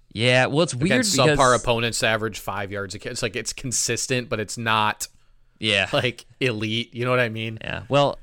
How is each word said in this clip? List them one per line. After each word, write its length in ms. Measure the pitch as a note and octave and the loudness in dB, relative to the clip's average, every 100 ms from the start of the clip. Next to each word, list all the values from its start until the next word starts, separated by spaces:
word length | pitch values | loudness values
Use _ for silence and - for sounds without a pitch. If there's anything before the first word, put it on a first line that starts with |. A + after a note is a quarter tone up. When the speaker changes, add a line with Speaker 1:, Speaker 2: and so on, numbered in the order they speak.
| _ | _
Speaker 1:
Yeah, 340 | G2+ B2 B2+ A#2+ | 0 4 4 4
well, 160 | C#3+ | 2
it's 120 | F3 | 0
weird 180 | B2 D3 | 0 2
Speaker 2:
Against 240 | B2+ G#3+ C#3 | 2 2 4
Speaker 1:
because 220 | C3+ C#3+ | 4 6
Speaker 2:
subpar 180 | B2+ A#2+ | 6 4
opponents 460 | - A#2 A#2 - | 2 0 0 0
average 360 | A#2 A2 A2 G#2 | 0 0 -2 -6
five 340 | - G2 G2 | -8 -6 -6
yards 220 | G2+ G2 | -8 -8
a 40 | G#2 | -10
carry. 140 | B2 | -10
It's 100 | B2 | -6
like, 140 | A#2 A2 | -4 -4
it's 160 | A2 | -8
consistent, 760 | - C3 - - A2+ - B2+ A#2 | -8 -6 -4 -2 -2 -2 -2 -2
but 120 | A2 | -4
it's 180 | G2+ - | -6 -4
not, 500 | A2+ A2 G#2+ - - - _ _ _ _ | 0 2 2 -2 -8 -14 _ _ _ _
Speaker 1:
Yeah. 300 | G#2+ G2+ F#2+ | 0 2 2
Speaker 2:
like, 340 | C#3+ B2+ - - - | 0 0 -4 -12 -4
elite. 520 | B2+ G#2+ A2 A2+ A#2 | -2 -2 -2 -4 -4
You 120 | A#2 B2 | -4 0
know 40 | |
what 80 | B2+ | 0
I 100 | A#2+ | 0
mean? 280 | A2 A2+ A2 | -4 -8 -8
Speaker 1:
Yeah. 220 | - - G2+ | -10 -10 0
Well, 300 | C#3 C#3 - | 2 2 0